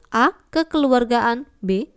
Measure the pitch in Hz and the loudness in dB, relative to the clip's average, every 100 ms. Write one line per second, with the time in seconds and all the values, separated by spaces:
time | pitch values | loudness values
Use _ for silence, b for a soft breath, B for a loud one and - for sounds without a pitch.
0 | - 226 277 - _ 320 320 311 277 247 | -6 0 0 -2 _ -4 -2 0 2 2
1 | 233 240 226 240 285 - 185 190 302 | 2 0 0 -2 -8 -10 -4 -4 -4